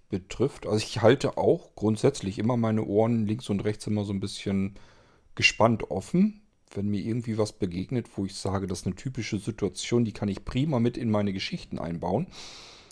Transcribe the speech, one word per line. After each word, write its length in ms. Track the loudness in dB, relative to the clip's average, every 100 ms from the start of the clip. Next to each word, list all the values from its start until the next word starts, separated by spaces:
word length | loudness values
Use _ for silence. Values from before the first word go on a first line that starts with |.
| _
betrifft, 560 | -6 -6 -2 -2 -2 -2
also 120 | 0
ich 240 | 0 4
halte 360 | 6 6 4 2
auch 360 | 4 4 0 -2
grundsätzlich 640 | 0 4 2 2 -2 -2
immer 180 | 0 2
meine 280 | 2 2
Ohren 420 | 2 4 4 2 0
links 220 | -2 -2
und 120 | -2
rechts 260 | 0 -2 -2
immer 180 | -2
so 80 | -2
ein 80 | -2
bisschen 540 | -4 -6 -2 0 -2 -6 -20 -20 -20 _ -14
gespannt 560 | 0 2 4 4 4 -2
offen. 500 | -6 0 2 2 0 _ _ _
Wenn 140 | -6 -2
mir 120 | -2
irgendwie 380 | -2 -4 -2 0
was 140 | 0
begegnet, 560 | 0 -4 -2 -2 -2 -4 -4
wo 80 |
ich 100 | -6
sage, 320 | -4 -4 -2 -2
das 140 | -4
ist 60 | -4
eine 100 | -4
typische 420 | -6 -6 -4 -4
Situation, 680 | -4 -4 -4 -4 0 2
die 80 | 2
kann 160 | 0 -4
ich 160 | -4
prima 360 | -4 -2 0 2
mit 160 | 0 0
in 140 | 0
meine 220 | 2 2
Geschichten 460 | -2 -4 -8 -8 -8
einbauen, 480 | -6 -6 -2 -2 -2 -8 -18 -18 -20 -20 -20